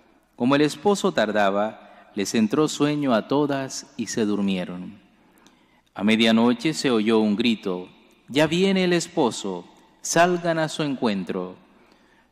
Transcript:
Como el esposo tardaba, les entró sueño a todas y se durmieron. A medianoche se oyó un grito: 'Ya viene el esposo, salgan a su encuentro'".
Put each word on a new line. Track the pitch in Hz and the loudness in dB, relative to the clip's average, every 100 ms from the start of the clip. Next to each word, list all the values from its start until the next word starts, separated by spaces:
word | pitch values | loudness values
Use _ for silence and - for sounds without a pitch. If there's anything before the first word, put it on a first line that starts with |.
| _ _ _ | _ _ _
Como | - 123 139 | -4 2 4
el | |
esposo | 147 - 202 196 196 | 2 2 0 2 0
tardaba, | 151 107 104 98 101 107 117 - - - - | 0 2 2 2 2 -2 -6 -18 -20 -10 -6
les | 98 | -2
entró | 120 110 143 151 | 0 2 2 0
sueño | - 147 151 139 | 0 -2 0 0
a | 113 - | 0 2
todas | 139 147 139 131 - - - | 0 0 -2 -6 -12 -12 -10
y | 107 | -6
se | - | -2
durmieron. | 107 101 98 95 87 90 92 101 _ _ _ _ _ _ _ _ _ | -2 0 -2 -2 -6 -10 -14 -18 _ _ _ _ _ _ _ _ _
A | - | -4
medianoche | 101 110 113 113 117 120 160 | 0 2 4 4 4 2 -2
se | 151 139 | -2 0
oyó | 117 107 110 | 0 2 2
un | 107 101 | 2 2
grito: | 120 107 98 90 90 - _ _ - | 0 0 -4 -8 -10 -20 _ _ -6
'Ya | 131 156 | 0 2
viene | 170 196 190 | 2 2 2
el | 180 | 2
esposo, | 175 165 - 123 - 101 87 - _ _ _ | 0 -2 0 0 -2 -6 -8 -12 _ _ _
salgan | - 165 175 180 170 165 | -2 2 2 2 -2 -2
a | 156 | -4
su | - | -4
encuentro'". | 151 131 120 101 87 92 90 92 _ _ _ _ _ _ _ | -4 -2 -2 -2 -4 -6 -8 -12 _ _ _ _ _ _ _